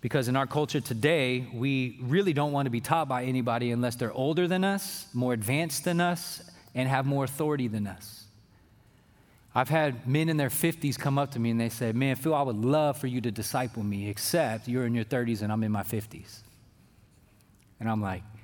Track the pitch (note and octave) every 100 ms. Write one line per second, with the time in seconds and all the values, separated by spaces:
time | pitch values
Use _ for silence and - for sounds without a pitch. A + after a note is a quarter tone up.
0 | B2+ D3+ A#2+ C3 C3+ D3+ D3+ D3+ - A#2
1 | C#3+ E3 B2+ B2+ B2 A#2+ C3+ C3+ B2+ A#2
2 | B2+ D#3+ G3 C#3+ D3 C#3+ C#3 A#2 - E3
3 | D3+ B2+ B2+ B2+ B2 A#2+ A#2+ A#2+ B2 A#2+
4 | A#2 - C3 D#3+ F3+ F#3 F#3+ G3 - -
5 | - B2 B2+ B2 G#2+ C#3 E3 D3 - E3+
6 | F3 F3 - - - - - B2 C3 C3+
7 | C3+ C#3 C#3 C#3 D3+ D3 B2 G#2+ G#2 F2
8 | - - - - _ - _ - _ _
9 | _ _ - - _ B2+ C3 D#3+ D3+ B2
10 | A2+ C#3+ D#3+ D#3 C#3 - E3 D#3+ C#3+ B2
11 | D3 C#3 C#3+ A#2+ A#2 A2+ A#2 - A#2+ A2+
12 | C3+ B2+ D#3+ D3+ C#3 G#2+ A#2 D3+ D3+ C#3+
13 | C3 B2 A#2 G#2 G#2+ C3+ B2+ A#2 G#2 G2+
14 | G#2 G2+ - F3 C#3+ A2 A2+ B2 B2 A#2
15 | G#2+ C3 A#2+ A2+ G#2 A2 A2 G#2 F#2+ A2+
16 | G#2+ - - - - - - - - -
17 | - - - - _ - - - A2+ A2
18 | G2+ F#2 - -